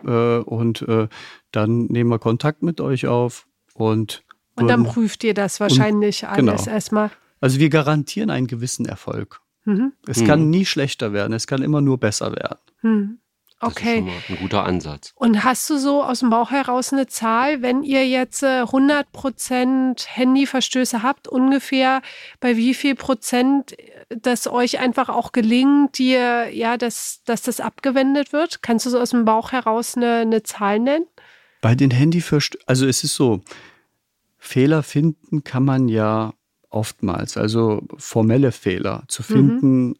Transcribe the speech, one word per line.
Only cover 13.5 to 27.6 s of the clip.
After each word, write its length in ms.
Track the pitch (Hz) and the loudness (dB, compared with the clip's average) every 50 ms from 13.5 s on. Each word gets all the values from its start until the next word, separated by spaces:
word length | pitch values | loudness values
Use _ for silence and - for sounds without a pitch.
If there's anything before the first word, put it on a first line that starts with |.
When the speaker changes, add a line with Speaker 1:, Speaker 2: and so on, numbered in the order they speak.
| _ _ | _ _
Speaker 3:
Das 100 | 233 233 | -8 -8
ist 60 | - | -6
Speaker 2:
Okay. 180 | - - 233 233 | -4 -2 -2 -2
Speaker 3:
schon 100 | 226 190 | -2 -2
mal 160 | - - 170 - - | -4 -8 -10 -10 -10
ein 80 | 95 | -8
guter 280 | 82 95 90 - 101 92 | -8 -4 -2 -2 0 0
Ansatz. 480 | 95 92 87 76 78 73 73 - - - | 0 -2 -4 -4 -8 -12 -14 -16 -20 -8
Speaker 2:
Und 260 | _ 269 233 220 214 190 | _ 0 2 2 2 2
hast 240 | 254 254 - - - | 0 0 0 -2 -2
du 100 | 311 277 | -2 0
so 240 | 262 285 285 285 | 0 0 0 0
aus 180 | 277 - 254 - | 0 -2 -2 -2
dem 100 | 262 240 | 0 2
Bauch 200 | 220 233 240 - | 2 2 0 0
heraus 400 | 254 277 262 254 247 254 247 - | -2 -2 -2 -2 -2 -4 -2 -2
eine 140 | 277 269 262 - | -2 -2 -2 -4
Zahl, 520 | - - 226 226 226 233 254 285 302 262 | -6 -4 -2 0 0 0 0 0 -2 -2
wenn 220 | 240 247 247 269 | -2 -2 -2 -2
ihr 240 | 294 277 269 269 262 254 | 0 0 0 0 2 2
jetzt, 340 | 254 254 254 254 - - | 0 0 -2 -4 -4 -2
äh, 200 | 277 269 262 254 | -2 0 0 0
hundert 480 | 240 226 - 262 269 277 294 294 277 - | 0 0 2 2 4 4 2 0 -2 -6
Prozent 920 | - - - 269 - - - - 254 254 254 254 262 262 262 262 247 - - - - | -10 -8 -6 -6 -6 -6 -6 -4 -2 -2 0 0 0 0 0 -2 -2 -4 -10 -8 -2
Handyverstöße 840 | 220 262 254 262 269 277 254 - 262 233 - - 254 254 - - 226 | 0 2 4 4 4 2 0 0 -2 -2 -2 0 -2 -2 0 -2 -2
habt, 240 | 208 254 285 - - - | -2 -2 -4 -4 -8 -4
ungefähr 760 | - 254 254 269 269 269 - - 277 262 262 262 262 262 - - - - - - - _ | -2 0 2 2 2 0 0 -2 0 0 2 2 0 0 -4 -8 -16 -20 -20 -20 -12 _
bei 160 | - 247 240 | -2 0 2
wie 160 | 226 226 254 254 | 2 2 2 0
viel 200 | - - 285 269 | 0 0 -2 -2
Prozent 800 | - - - 262 - - - - 247 247 269 277 277 254 - - - - - - - - - | -2 -2 -2 -2 -2 -2 -2 0 2 2 2 2 0 -2 -4 -12 -20 -20 -20 -20 -20 -16 -14
das 360 | 233 226 - 254 247 233 - | -12 -4 -2 -2 -2 -2 -2
euch 320 | - - 247 247 240 - - | -2 0 0 0 0 0 -2
einfach 300 | 254 254 226 - 247 - | -2 0 0 0 -2 -2
auch 240 | 220 240 233 - | -2 -4 -4 -2
gelingt, 640 | - 254 220 220 240 247 262 277 285 285 285 269 - - | -2 0 2 2 4 4 4 6 6 6 4 2 2 0
dir, 520 | 262 254 262 247 247 240 240 240 233 220 - | 2 2 2 2 2 0 0 -2 -4 -4 -4
ja, 220 | 220 226 226 240 | -4 -2 -2 -2
dass, 460 | 233 247 233 - - - - - - _ | -2 -4 -6 -6 -8 -10 -12 -12 -10 _
dass 180 | - 233 214 | -4 -4 -4
das 180 | - 254 233 - | -4 -6 -6 -4